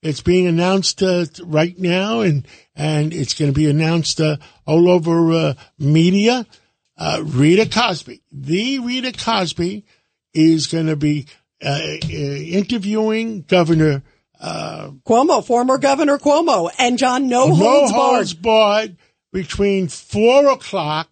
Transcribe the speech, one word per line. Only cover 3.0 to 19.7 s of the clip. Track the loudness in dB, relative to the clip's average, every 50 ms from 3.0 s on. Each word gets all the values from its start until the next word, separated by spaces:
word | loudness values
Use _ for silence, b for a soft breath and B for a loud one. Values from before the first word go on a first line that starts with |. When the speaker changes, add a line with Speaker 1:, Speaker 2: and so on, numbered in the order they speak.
| -2 -2 -4
Speaker 1:
it's | -6 -6 -6 -4
gonna | -2 -2 -2 0
be | 2 2 2
announced, | 2 2 0 0 0 -2 -2 -4 -2 -2
uh, | -2 -2 -2 -4 b b b b b
all | 0 2 4 4 4
over, | 4 2 2 0 0 2 2 2 2
uh, | 0 0 -2 -4 b b b b _
media. | 0 2 4 4 4 4 4 4 2 2 0 0 -4 b b b b b b b _ _ _
Uh, | _ -6 -4 -4 -4 -6
Rita | -4 0 2 4 4 4 4 2 0
Cosby, | 0 -2 -2 -2 -2 -6 -10 -16 -20 -20 _ _
the | -18 -16 -6 -4 -2 -2 -2 -2 -4 -4
Rita | -4 -6 -6 -6 -6 -8 -8
Cosby, | -8 -4 -2 -2 -2 -2 -4 -4 -6 -6 -6 -6 -8 -14 _ _ _ _ _ _ _ _ _ _
is | 2 4 4 4 4 0
gonna | -4 -4 -4 -2 -2 -2
be, | -2 -2 -2 -2 -2 -6 b b b b _ _ _ -6
uh, | -6
uh, | -6 -4 -6 -8 -10 -8 -8 -8
interviewing | -6 -6 -6 -6 -6 -8 -8 -4 -4 -4 -2 -2 -4 -6 -4 -4 -2 -2 -2 -2 -2 -2 -4 -6 -8 -10 -6
Governor, | _ 2 2 4 4 2 2 4 2 0 -2 -6 _ _ _ _ _ _ _
uh, | -12 -12 -10 -10 -10 -10 -12 -12 -14 -16 -18 -20 _
Speaker 2:
Cuomo, | 0 2 2 4 4 2 0 0
former | 0 -2 0 0 0 -2 0
Governor | 2 0 0 2 2 0 0 0
Cuomo, | 2 0 2 2 2 2 0 0 0 -4 -2 -2
and | -2 0 0 0
John, | 0 0 0 0 -2 0
no | 2 2 4 4
Speaker 1:
No | 4
Speaker 2:
holds | 4 4 4 4 4 4 2 2
barred. | 2 2 2 2
Speaker 1:
holds | 0 0 -2 -6
barred | -6 -2 2 4 4 4 4 2 0 -2 -4 -10 _ _ _ _ _ _ _ _
between | -8 -8 -8 -4 -2 0 0